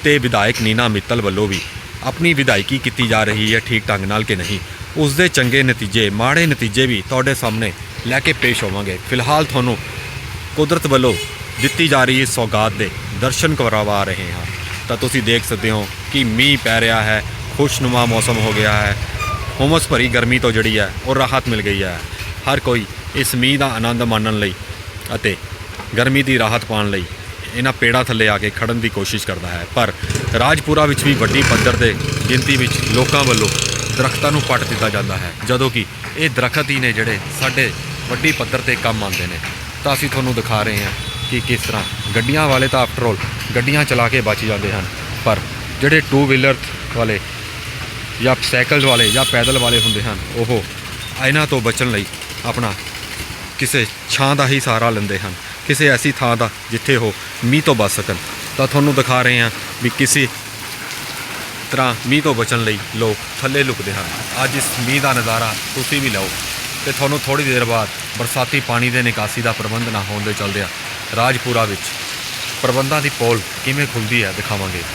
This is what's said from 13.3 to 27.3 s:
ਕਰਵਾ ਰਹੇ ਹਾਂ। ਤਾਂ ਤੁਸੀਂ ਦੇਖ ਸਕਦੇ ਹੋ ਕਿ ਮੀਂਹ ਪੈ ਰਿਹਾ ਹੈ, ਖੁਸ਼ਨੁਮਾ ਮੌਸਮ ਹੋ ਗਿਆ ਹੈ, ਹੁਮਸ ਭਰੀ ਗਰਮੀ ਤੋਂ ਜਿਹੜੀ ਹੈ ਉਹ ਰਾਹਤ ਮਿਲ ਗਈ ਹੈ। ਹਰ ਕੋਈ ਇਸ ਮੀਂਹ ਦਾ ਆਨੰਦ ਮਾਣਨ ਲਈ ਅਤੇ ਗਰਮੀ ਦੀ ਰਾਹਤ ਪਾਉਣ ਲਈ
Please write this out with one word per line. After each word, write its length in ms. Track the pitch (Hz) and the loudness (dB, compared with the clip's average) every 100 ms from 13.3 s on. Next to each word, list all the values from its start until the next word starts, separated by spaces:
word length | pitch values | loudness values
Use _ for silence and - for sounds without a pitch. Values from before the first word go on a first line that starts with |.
| 127 160 | 0 0
ਕਰਵਾ 480 | 147 117 107 104 101 | 2 2 2 2 2
ਰਹੇ 260 | 98 92 87 | 0 -2 -4
ਹਾਂ। 140 | 87 85 - - - - | -6 -6 -8 -8 -8 -6
ਤਾਂ 80 | 117 | -2
ਤੁਸੀਂ 260 | 127 135 | 0 0
ਦੇਖ 220 | 110 117 | 2 0
ਸਕਦੇ 260 | - 107 110 | 0 -2 0
ਹੋ 160 | 107 95 - - | 0 -2 -8 -4
ਕਿ 120 | 143 | 0
ਮੀਂਹ 340 | 120 110 139 139 | 0 4 4 4
ਪੈ 160 | 113 113 | 2 2
ਰਿਹਾ 220 | 113 113 | 4 2
ਹੈ, 200 | 107 107 - - - - | 2 0 -2 -8 -6 0
ਖੁਸ਼ਨੁਮਾ 480 | 151 - 131 123 120 | 0 2 2 2 4
ਮੌਸਮ 320 | 113 110 113 | 2 2 2
ਹੋ 140 | 110 | 2
ਗਿਆ 200 | 104 107 | 2 2
ਹੈ, 240 | 104 104 101 - - - - - - | 2 2 0 -4 -4 -4 -4 -6 0
ਹੁਮਸ 260 | 139 160 - | 2 4 2
ਭਰੀ 200 | 131 123 | 2 2
ਗਰਮੀ 300 | 120 117 127 | 2 2 2
ਤੋਂ 140 | 120 | 4
ਜਿਹੜੀ 260 | 110 113 107 | 2 2 2
ਹੈ 140 | 95 92 131 | 0 -2 -2
ਉਹ 80 | |
ਰਾਹਤ 340 | 135 127 131 127 | 0 2 0 0
ਮਿਲ 140 | 110 | -2
ਗਈ 200 | 101 98 | 0 0
ਹੈ। 160 | 95 85 - - - - | -2 -4 -8 -10 -10 -6
ਹਰ 160 | - 143 | -2 0
ਕੋਈ 240 | 131 120 98 - - 139 | 0 0 -2 -10 -8 -4
ਇਸ 180 | 127 | -2
ਮੀਂਹ 240 | 127 131 139 | 2 2 2
ਦਾ 80 | 139 | 0
ਆਨੰਦ 300 | 113 117 117 | 0 -2 0
ਮਾਣਨ 360 | 117 110 110 107 | 0 0 0 0
ਲਈ 160 | 101 90 - - - - - | -2 -4 -10 -12 -12 -12 -8
ਅਤੇ 220 | 110 110 90 - - - - - 107 | -2 -2 -2 -8 -12 -12 -12 -4 0
ਗਰਮੀ 260 | 127 139 | 2 2
ਦੀ 160 | 135 131 | 4 2
ਰਾਹਤ 260 | 110 117 | 2 0
ਪਾਉਣ 260 | 104 107 104 | 0 -2 0
ਲਈ 140 | 98 87 - - | -2 -4 -10 -12